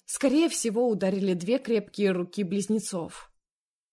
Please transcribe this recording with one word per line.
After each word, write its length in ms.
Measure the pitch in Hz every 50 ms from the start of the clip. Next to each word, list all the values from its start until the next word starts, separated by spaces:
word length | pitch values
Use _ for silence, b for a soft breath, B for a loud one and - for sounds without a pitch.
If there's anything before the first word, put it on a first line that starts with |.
| -
скорее 460 | - - - - 269 262 311 339 311
всего, 380 | - - - 233 196 233 247 240
ударили 440 | 214 175 196 185 196 196 196 190
две 260 | 185 170 175 196 240 269
крепкие 540 | - - 233 208 208 - - - 208 196
руки 320 | 180 180 175 175 - 202 202
близнецов. 880 | 165 196 202 190 - 214 220 208 - 190 175 156 - - - - - _ _ _ _ _ _ _ _ _ _ _ _